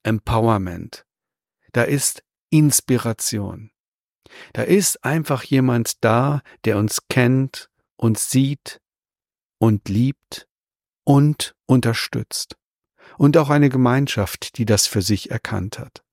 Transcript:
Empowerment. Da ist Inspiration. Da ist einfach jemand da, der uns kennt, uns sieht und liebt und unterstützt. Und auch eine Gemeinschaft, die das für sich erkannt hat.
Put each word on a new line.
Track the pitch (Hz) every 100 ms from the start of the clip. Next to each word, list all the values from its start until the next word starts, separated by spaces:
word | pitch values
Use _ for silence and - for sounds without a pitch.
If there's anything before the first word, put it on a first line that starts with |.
Empowerment. | 110 113 - 113 113 107 92 85 85 - _ _ _ _ _ _ _
Da | 120
ist | 117 143 - - _ _ _
Inspiration. | 156 151 - - 123 117 110 - 110 95 87 110 _ _ _ _ _ _ - -
Da | -
ist | 113 190 - -
einfach | - 160 156 135
jemand | - 135 127 120 117 -
da, | 113 117 139 143 - - 113
der | 101
uns | 107 - -
kennt, | - 123 131 135 - - _ _ _
uns | 113 110 -
sieht | 131 135 143 - - _ _ _ _ _ _ _ -
und | 113 104 -
liebt | 101 131 - - - - _ _ _ _ _
und | - 139 147 147 - - -
unterstützt. | 131 117 113 - 113 - - - - _ _ _ _ - -
Und | 143 160
auch | 143
eine | 147 143
Gemeinschaft, | 131 123 131 143 - 98 - - -
die | 113
das | 104 -
für | 107
sich | 92 104 -
erkannt | 117 - 101 92 -
hat. | - - _